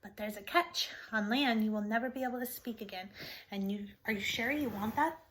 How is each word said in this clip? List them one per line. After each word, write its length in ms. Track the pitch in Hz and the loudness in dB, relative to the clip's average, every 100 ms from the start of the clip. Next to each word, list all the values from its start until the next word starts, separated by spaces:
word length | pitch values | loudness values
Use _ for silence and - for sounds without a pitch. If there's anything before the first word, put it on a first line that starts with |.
but 140 | 196 | -16
there's 220 | - 208 208 | -6 -6 -6
a 40 | |
catch. 480 | 202 339 339 - - - - | 2 4 4 -2 -4 -6 -2
On 180 | 220 208 | 0 2
land, 340 | 254 277 226 | 4 4 4
you 80 | 214 | 4
will 100 | 214 | 2
never 280 | 208 226 254 | 2 2 0
be 140 | 247 | -2
able 160 | 254 247 | -2 -2
to 60 | |
speak 360 | 247 - - 220 | -4 -6 -8 -8
again. 280 | 196 185 190 - - - - | -8 -10 -10 -12 -12 -12 -6
And 200 | 202 196 | -2 0
you, 140 | 208 202 - | 0 -4 -8
are 80 | - | -2
you 60 | 208 | 0
sure 320 | 202 - 233 | 0 0 0
you 180 | 302 269 | 2 0
want 260 | 208 220 | 0 -2
that? 220 | 233 311 320 - | 4 2 2 -14